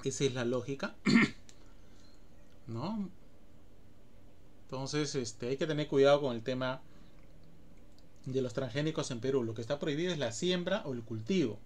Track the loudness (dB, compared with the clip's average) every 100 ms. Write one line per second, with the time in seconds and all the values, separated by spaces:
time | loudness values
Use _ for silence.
0 | -4 2 2 4 2 0 0 -4 -4 0
1 | 6 8 6 0 -12 -12 -14 -12 -12 -12
2 | -12 -12 -12 -14 -14 -12 -8 -4 -2 -2
3 | -4 -8 -14 -14 -14 -14 -14 -14 -14 -14
4 | -14 -12 -14 -14 -14 -14 -8 -6 -2 0
5 | 2 0 -2 -2 -2 0 2 0 4 8
6 | 10 10 6 0 0 0 0 -2 -8 -12
7 | -12 -14 -14 -14 -14 -14 -14 -14 -14 -14
8 | -14 -10 -2 0 2 0 -2 0 0 0
9 | -2 0 2 2 2 -2 -2 0 0 2
10 | 0 2 0 0 2 2 2 0 0 -4
11 | -4 -4 2 4 4 0